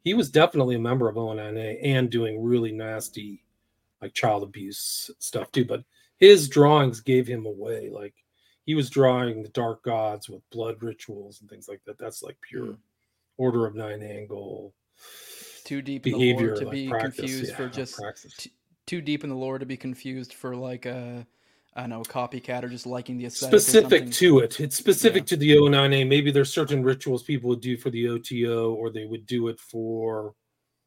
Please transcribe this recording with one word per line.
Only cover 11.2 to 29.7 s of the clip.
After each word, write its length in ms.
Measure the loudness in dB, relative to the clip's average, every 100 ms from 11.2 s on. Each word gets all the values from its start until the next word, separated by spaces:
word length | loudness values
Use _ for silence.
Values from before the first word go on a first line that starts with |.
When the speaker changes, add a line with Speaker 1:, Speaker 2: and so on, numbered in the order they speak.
| -16 -20
Speaker 1:
and 80 | -20
things 200 | -20 -20
like 120 | -18 -18
that. 100 | -16
That's, 260 | -16 -14
like, 140 | -18 -18
pure 240 | -14 -12 -12
Speaker 2:
Mm. 120 | -14 _ _ _ _ _ -4
Speaker 1:
Order 280 | -2 0 -2
of 100 | -6
Nine 260 | -10 -12
Angle 720 | -12 -14 -14 -14 -14 -14 -16 _ _ _ -20 -20 -20 -20 -20 -20
Speaker 2:
Too 160 | -12 -10
deep 260 | -8 -6 -4
in 60 |
the 60 | 2
Speaker 1:
behavior, 300 | 2 2 0
Speaker 2:
lore 80 | -2
to 80 |
Speaker 1:
like, 80 | -6
Speaker 2:
be 160 | -6 -6
Speaker 1:
practice, 260 | -4 -4 -6
Speaker 2:
confused 340 | -8 -8 -8
Speaker 1:
yeah, 60 | -8
Speaker 2:
for 120 | -10
just 280 | -8 -10 -12
Speaker 1:
practice. 380 | -14 -16 -20 -20
Speaker 2:
t-, 140 | -20 _ _ _
too 160 | -10 -8
deep 220 | -4 -6
in 80 | -6
the 60 | -8
lore 220 | -6 -8
to 40 | -8
be 100 | -10
confused 580 | -10 -10 -10 -10 -12
for, 220 | -12 -10 -8
like, 300 | -8 -10 -10
a, 380 | -10 -10 -14 -16 _ _ _ _ -12
I 60 |
don't 80 | -10
know, 100 | -10
a 40 |
copycat 600 | -8 -6 -6 -8 -8 -8
or 40 | -8
just 160 | -10
liking 320 | -10 -10 -8 -10
the 100 | -10
aesthetic 280 | -8 6
or 40 | 6
Speaker 1:
Specific 380 | 8 6 8 4
Speaker 2:
something. 100 | 4
Speaker 1:
to 280 | 4 8 8
it. 180 | 6 -2
It's 180 | -6 -2
specific 460 | 2 4 4 4
Speaker 2:
Yeah. 40 | 0
Speaker 1:
to 80 | 0
the 220 | 8 8
O 100 | 8
nine 240 | 6 4
A. 100 | 2
Maybe 300 | 4 2 4
there's 200 | 2 2
certain 300 | 0 -2 0
rituals 400 | 0 0 -2 -4
people 260 | -4 -4 -2
would 100 | -2
do 160 | -2 -4
for 140 | -4
the 180 | -4 -4
O 100 | -4
T 300 | -6 -4 -2
O, 240 | 0 -2
or 180 | -4 -6
they 140 | -8
would 200 | -10 -12
do 220 | -6 -4 -4
it 140 | -6
for, 720 | -12